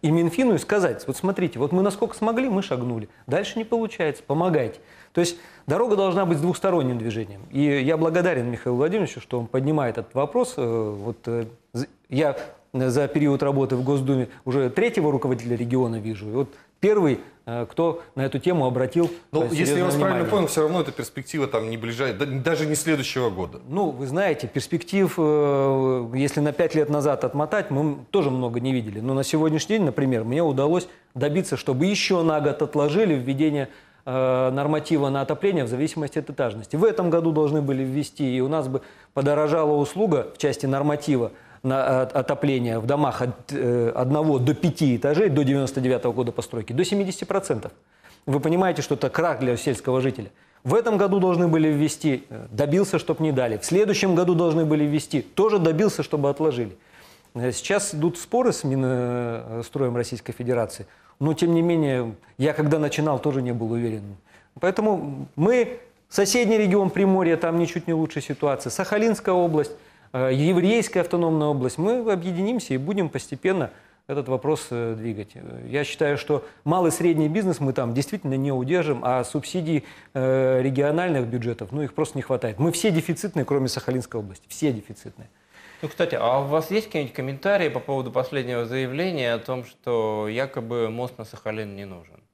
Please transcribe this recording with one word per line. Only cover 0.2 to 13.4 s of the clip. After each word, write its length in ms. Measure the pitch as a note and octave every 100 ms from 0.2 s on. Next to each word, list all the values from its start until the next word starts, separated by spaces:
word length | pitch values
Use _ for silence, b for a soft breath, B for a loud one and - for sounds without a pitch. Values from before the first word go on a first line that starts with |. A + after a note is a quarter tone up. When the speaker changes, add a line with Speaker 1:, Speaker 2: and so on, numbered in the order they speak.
| E3+ E3 C4
Speaker 1:
и 40 | E3+
сказать: 460 | - G#3 F3 - -
«Вот 100 | C3
смотрите, 420 | F#3 F#3+ F3+ A#2
вот 140 | C#3
мы 100 | F3+
насколько 320 | G3 G3 A3+ -
смогли, 320 | A3 A#3 C4
мы 140 | G3
шагнули. 460 | F#3+ B2+ B2 A2+ G#2 b -
Дальше 320 | D3 G3+ A3+
не 60 |
получается, 580 | A3 A#3 A3 - D#3+ D3 -
помогайте». 540 | C#3+ F3+ D#3 A2+ - B B B
То 80 | -
есть 160 | E3+ - B B -
дорога 300 | D#3+ A#3+ G3+
должна 280 | G3 F3+ F#3
быть 120 | E3
с 20 |
двухсторонним 580 | E3+ - F#3+ F3 C3 A#2+
движением. 420 | A2+ A2 G2+ G2+ -
И 100 | C3+
я 360 | D3 C#3+ C3 D#3+
благодарен 520 | D#3+ F3 F3+ C#3+ A#2+
Михаилу 260 | A#2 C3 B2
Владимировичу, 440 | D3+ G#3+ E3+ -
что 200 | - B2
он 60 | A#2
поднимает 500 | C3 C3+ D#3 B2+ A2
этот 160 | G#2+
вопрос. 400 | B2+ D3 A#3+ B3 -
Э, 380 | B2 A2+ G#2+ G#2
вот, 200 | G#2 A#2+ -
э, 200 | A#2 A2+ - _
з-, 160 | A#2 C#3 _ _
я 280 | B2+ D3+ C3+ - - _
за 360 | B2+ B2+ B2 C#3
период 340 | D3 D3 C#3